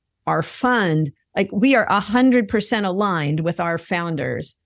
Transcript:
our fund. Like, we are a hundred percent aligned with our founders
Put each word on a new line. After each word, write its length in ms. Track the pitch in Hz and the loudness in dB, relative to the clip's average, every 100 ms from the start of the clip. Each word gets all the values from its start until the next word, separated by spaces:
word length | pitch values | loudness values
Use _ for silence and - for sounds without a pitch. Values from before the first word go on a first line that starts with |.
| _ _ - | _ _ -4
our 160 | 156 | -2
fund. 680 | 160 - 254 247 190 156 151 - _ - | -4 -4 0 2 2 0 -2 -6 _ -4
Like, 120 | 196 | -2
we 240 | 196 247 262 | 2 4 4
are 100 | - | 4
a 120 | 196 | 0
hundred 480 | 190 233 262 247 202 | 0 2 4 4 2
percent 360 | 226 208 226 | -2 0 -2
aligned 560 | 196 185 208 175 143 156 | 0 0 0 0 0 -2
with 200 | 165 165 | -2 -2
our 180 | 170 165 | -4 -4
founders 800 | - 180 170 160 131 120 156 - | -4 -4 -2 -4 -4 -6 -8 -14